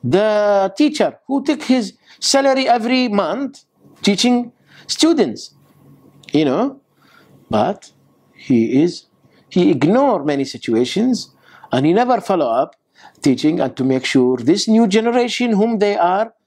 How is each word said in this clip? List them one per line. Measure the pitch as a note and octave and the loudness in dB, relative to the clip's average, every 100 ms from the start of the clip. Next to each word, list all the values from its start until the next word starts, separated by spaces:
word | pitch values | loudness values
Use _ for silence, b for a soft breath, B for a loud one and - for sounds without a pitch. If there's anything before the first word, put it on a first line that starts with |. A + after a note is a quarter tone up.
The | A#2+ E3+ G#3+ G#3 G#3 G3+ F#3+ G3 | 0 0 0 0 2 2 0 0
teacher | D4+ D4+ F3 - _ | -2 0 -4 -4 _
who | C4+ | -4
took | C4 D4+ | -2 -6
his | - B3+ G3 - b b | 0 0 0 -12 b b
salary | - C#4 C4+ C4+ C4 | -2 0 2 0 2
every | A#3+ A3+ B3+ B3 | 0 2 0 0
month | G3+ E3+ G#3+ C#4 - _ _ _ _ | -2 -2 -4 -8 -12 _ _ _ _
teaching | - G3 A#3+ B3 A#3+ _ b b b | -2 2 0 0 -4 _ b b b
students, | - D#4 D#4+ E3 G#2 - _ _ _ _ - _ _ - | 0 2 2 0 -2 -14 _ _ _ _ -20 _ _ -4
you | D3 | 0
know, | D3+ C#3+ C4 C4 _ _ b b b b _ | 0 0 -2 -6 _ _ b b b b _
but | A2 C3 G#3 - _ _ _ _ | -2 -2 -4 -14 _ _ _ _
he | _ - B2 A2+ C3 | _ -2 0 2 2
is, | E3+ - _ _ _ b b | 0 -2 _ _ _ b b
he | - F#3 | 0 2
ignore | D3+ D3+ A#3 C#4+ G3+ | 2 2 2 2 0
many | C#3+ C#3 | -2 -4
situations | C3+ A#2 - A2+ B2 - B3 A3 - _ B B B | -6 -8 -2 0 0 0 -2 -2 -6 _ B B B
and | B2+ C#3+ | -2 2
he | |
never | F#3 B3 A#3+ | 2 2 -2
follow | - F#3+ C3+ | 0 -2 0
up | A2+ D3+ _ _ b b b | -2 -4 _ _ b b b
teaching | D3 B2 D3+ E3 | 0 0 0 0
and | C3+ - | -4 -2
to | |
make | C3 C3 | -2 -2
sure | - C3+ B2 B2+ | 0 2 2 0
this | A#2 G3 G#3 | 0 0 2
new | A3 A3+ | 2 4
generation | G3+ A3+ A#3+ A#3+ - A#3+ | 2 0 0 -2 -2 -2
whom | G#3 A3 A3+ | 0 0 0
they | G3+ G3+ | 0 0
are | F3 F#3 A3+ _ | 0 0 -4 _